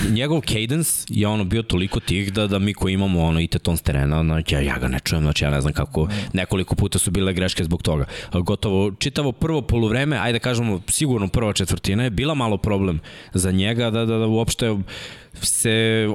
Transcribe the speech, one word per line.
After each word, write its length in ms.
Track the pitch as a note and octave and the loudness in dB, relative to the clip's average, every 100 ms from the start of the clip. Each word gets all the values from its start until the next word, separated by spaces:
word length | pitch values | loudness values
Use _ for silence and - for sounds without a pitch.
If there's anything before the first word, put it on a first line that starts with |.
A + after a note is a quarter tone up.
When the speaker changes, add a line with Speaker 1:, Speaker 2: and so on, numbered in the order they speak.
| F#2+ | 2
Speaker 1:
Njegov 300 | A2+ C#3+ D#3+ | 2 2 0
cadence 680 | - G#2+ A2+ D#3 D#3+ - - | 0 -2 0 0 0 -2 -2
je 180 | G#2 G#2 | 0 2
ono 180 | G#2+ | 2
bio 180 | F#2 A2+ | 0 0
toliko 380 | A2 F2+ F#2+ - | 0 0 0 -2
tih 320 | - F#2 G2 | 0 0 0
da, 140 | G2 G#2+ | 0 2
da 120 | G2 | 2
mi 160 | G2+ | 2
koji 200 | G2 - | 0 0
imamo 280 | F#2+ G2 F2+ | 2 2 4
ono 180 | E3 E2 | 4 2
i 60 | E2 | 0
teton 300 | - - D#2+ | 0 0 0
s 60 | |
terena, 380 | - C#2+ C#2+ D#2 | 0 2 2 2
ono, 220 | D#2+ D#2+ D#2 | 2 0 0
ja, 100 | C#2+ | 0
ja 180 | C#2 C2 | 0 -2
ga 100 | B1+ | -2
ne 120 | C2 | -2
čujem, 220 | - E2 | -2 0
znači 220 | D2+ - | 2 2
ja 60 | D2 | 0
ne 100 | C#2+ | 0
znam 120 | C#2+ | 0
kako. 340 | D2 C#2+ D#2+ D#2+ | -2 -2 -2 -2
Speaker 2:
Ne. 80 | G2+ G2 | -2 -4
Speaker 1:
Nekoliko 420 | F#2 F2+ G2 F#2 | -4 -2 -2 0
puta 240 | - G2+ F#2+ | 0 0 0
su 120 | - | 0
bile 220 | F#2+ F#2+ | 0 0
greške 320 | F2 F#2 - | 0 0 -2
zbog 180 | E2 F2 | -2 0
toga. 220 | - D#2 C2 - - | 0 0 -2 -6 -4
Gotovo 580 | F2+ F2 G#2 A2 F#2+ G2+ | -2 0 0 0 2 0
čitavo 420 | F#2+ C#3+ C#3+ C#3+ | -2 -4 -2 -2
prvo 300 | A#2 D#3+ D#3 | -2 -2 -2
poluvreme, 540 | A2+ B2 A2+ A#2+ C#3+ B2 | 0 2 2 2 0 0
ajde 220 | A2 A2+ | 0 0
da 40 | |
kažemo, 380 | B2+ A#2 A#2 F#2 - | 0 0 0 -2 -2
sigurno 400 | - D3+ A#2 G2 | -2 0 0 0
prva 240 | - A2 | 0 0
četvrtina 520 | G2 F#2 F2 - G2+ | 0 -2 -2 0 0
je 60 | B2+ | 0
bila 240 | F#2+ C#3 | 0 -2
malo 220 | D3 A#2 G2+ | 0 0 0
problem 440 | A2 G2 F#2+ D#2+ - - - | 0 0 0 0 -6 -20 -4
za 160 | F#2 F#2 | -2 2
njega 400 | F#2 G2 A#2 A#2 | 2 2 0 0
da, 140 | A2 | 0
da, 140 | A2+ A2+ | 0 2
da 80 | A2+ | 2
uopšte 500 | A2 A2+ - A#2 G#2 F#2 - - - - | 2 0 0 0 0 -4 -10 -16 -18 -20
se 760 | - - - A#2 A2 A2+ A2 G#2+ | -8 -4 -2 0 2 2 2 2